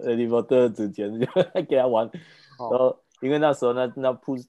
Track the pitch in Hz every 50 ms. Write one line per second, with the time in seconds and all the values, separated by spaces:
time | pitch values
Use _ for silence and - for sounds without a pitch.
0 | 117 123 117 117 120 113 117 117 110 - 131 127 123 120 104 - 107 101 95 -
1 | 104 101 110 113 123 - - 185 175 - - 190 160 - 147 131 127 127 117 110
2 | 117 113 - 165 - - - - - _ - - 123 113 120 127 127 127 - -
3 | _ _ _ _ 127 131 147 151 151 151 139 - 127 120 120 127 127 120 - 139
4 | 131 131 123 127 _ - 135 127 123